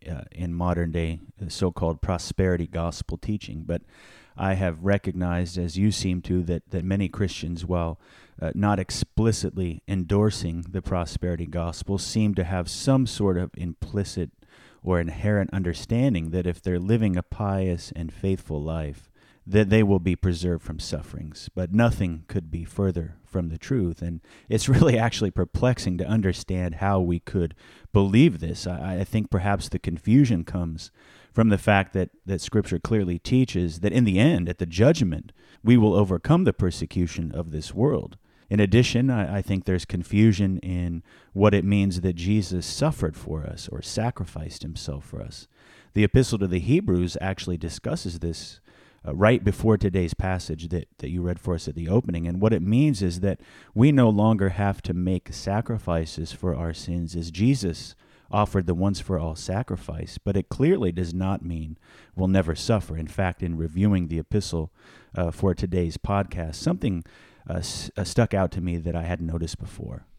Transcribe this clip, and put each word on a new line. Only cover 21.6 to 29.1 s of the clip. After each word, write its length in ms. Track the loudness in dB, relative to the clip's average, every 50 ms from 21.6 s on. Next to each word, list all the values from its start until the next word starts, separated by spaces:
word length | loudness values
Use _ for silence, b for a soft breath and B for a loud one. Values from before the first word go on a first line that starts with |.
| -4 0 4
nothing 500 | 4 4 4 2 0 -2 -2 -4 -6 -8 -6
could 200 | -6 -6 -6 -4
be 140 | -8 -8 -8
further 540 | -6 -4 0 0 0 0 -2 -4 -6 -10 -16 _
from 240 | -6 -4 -4 -4 -4
the 80 | -6
truth. 440 | -8 -4 -2 0 0 0 -2 -2 -4
And 200 | -8 -8 -8 -10 B B B B B
it's 220 | B -2 0 2 4
<laughs> 0 |
really 280 | 6 6 8 6 6
actually 340 | 4 2 0 0 0 -2 0
perplexing 640 | 0 0 -2 -2 0 0 2 2 2 2 -2 -2 -2
to 100 | -2 0
understand 680 | 0 2 2 2 2 0 0 -4 -4 -4 -2 -2 -4 -4
how 260 | -2 0 2 2 2
we 180 | 2 2 0 -2
could 340 | -2 -2 -2 0 0 -2 -4 B B B B B B B
believe 480 | 2 4 4 6 6 6 6 6 4 0
this. 260 | -6 -6 -6 -6 -6
I, 340 | -6 -6 -6 -4 -4 -2 -4
I 40 | -4
think 260 | -2